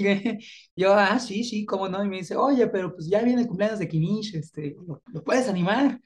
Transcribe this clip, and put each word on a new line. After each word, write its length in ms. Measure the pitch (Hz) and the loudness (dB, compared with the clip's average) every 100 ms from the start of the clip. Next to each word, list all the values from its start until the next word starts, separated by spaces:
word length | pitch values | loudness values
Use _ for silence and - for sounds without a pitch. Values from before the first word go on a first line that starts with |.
qué?". 360 | 196 196 226 214 - - - - | 0 2 0 -6 -10 -20 -18 0
Yo, 160 | 190 202 | 4 6
"Ah, 240 | 196 240 | 4 2
sí, 240 | - 196 240 | -2 -6 -4
sí, 200 | 214 214 | -4 -4
cómo 240 | 190 190 | -4 -4
no". 140 | 185 202 | -2 -4
Y 40 | |
me 80 | 185 | -4
dice, 160 | 175 - | -6 0
"Oye, 300 | 254 262 226 | 2 4 2
pero 240 | 190 180 - | 0 -4 -6
pues 120 | 160 | -2
ya 120 | 202 | 2
viene 180 | 247 247 | 2 2
el 40 | - | 0
cumpleaños 300 | 175 208 214 | 0 -2 -2
de 80 | 165 | -2
Kinish, 460 | 160 170 214 214 165 | 0 0 -2 -4 -8
este, 400 | 147 - 147 - 180 | -10 -10 -10 -10 -14
¿lo, 160 | 143 - | -14 -12
lo 100 | 156 | -10
puedes 260 | - 247 240 | 0 0 2
animar?". 520 | 185 175 233 285 - | 0 2 2 2 0